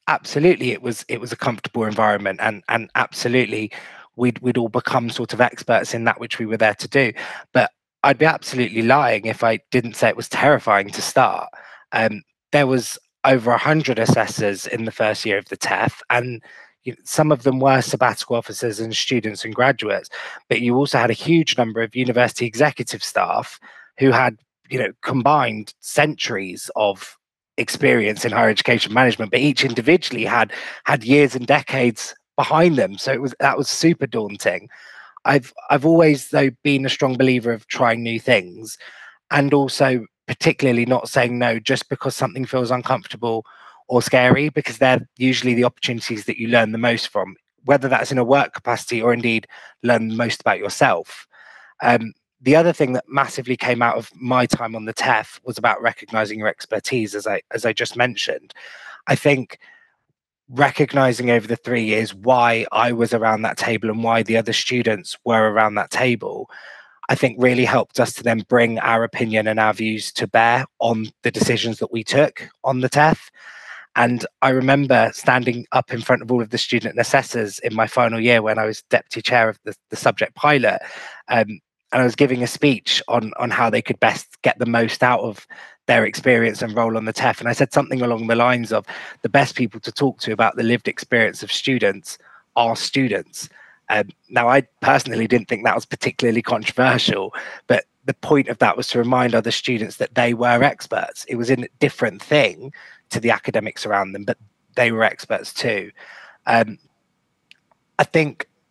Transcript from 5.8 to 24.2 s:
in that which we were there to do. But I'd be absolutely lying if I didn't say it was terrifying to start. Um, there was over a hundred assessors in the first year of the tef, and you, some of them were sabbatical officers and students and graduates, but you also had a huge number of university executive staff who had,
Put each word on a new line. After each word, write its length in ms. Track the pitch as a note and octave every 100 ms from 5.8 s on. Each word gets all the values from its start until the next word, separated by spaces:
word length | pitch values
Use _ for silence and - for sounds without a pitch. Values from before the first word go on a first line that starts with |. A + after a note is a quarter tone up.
| -
in 100 | A#2
that 160 | A#2 -
which 200 | A#2 -
we 60 | A2
were 120 | A2
there 180 | A2 G2+
to 140 | -
do. 240 | C#3 B2 - - - -
But 180 | - - - _ _
I'd 140 | C#3 B2+
be 80 | D#3
absolutely 560 | D#3+ - C3 A#2+ A2+
lying 440 | A2+ C#3 C3 A2 A2
if 200 | G#2+ A#2
I 140 | A2 -
didn't 240 | C3 A#2 -
say 140 | A#2
it 80 | -
was 100 | -
terrifying 640 | - C#3 C3+ - G2+ G2+
to 120 | G2+
start. 460 | - - A#2 - - - - - _
Um, 280 | A#2+ A2+ G#2+ - _ _
there 160 | D3 C3+
was 320 | C3 A2+ - _ _
over 280 | C3+ C3 A2+
a 60 | A#2
hundred 400 | C#3+ D#3 C#3+ A#2
assessors 680 | - A#2+ G2+ - G#2 G2 -
in 180 | A2+ A2+
the 60 |
first 340 | - G#2+ G#2 A2
year 120 | G2+
of 120 | -
the 80 | F#2+
tef, 440 | - F#2+ A2+ - -
and 340 | B2 B2 A#2 - - - _
you, 120 | C3 A#2
some 280 | - - D3+
of 120 | C#3
them 160 | C3 C3
were 220 | C3+ C3
sabbatical 540 | - - B2 G#2+ - A#2
officers 440 | - G#2+ B2 G#2
and 160 | A2+ A2
students 480 | - B2 G#2+ G2+
and 120 | A2+ G#2+
graduates, 540 | C3 B2+ G#2+ F#2+ - - - - _
but 120 | A2+
you 140 | A#2+ B2
also 220 | C#3+ C3
had 120 | A#2
a 40 |
huge 440 | A2 D3+ E3 D#3 -
number 240 | A#2 A2
of 140 | A2+ B2
university 500 | B2+ A#2+ B2 - A#2+
executive 580 | A2 D3+ - A#2 G#2+
staff 560 | - - F2+ G#2+ - - - - - -
who 140 | C3+
had, 260 | A#2+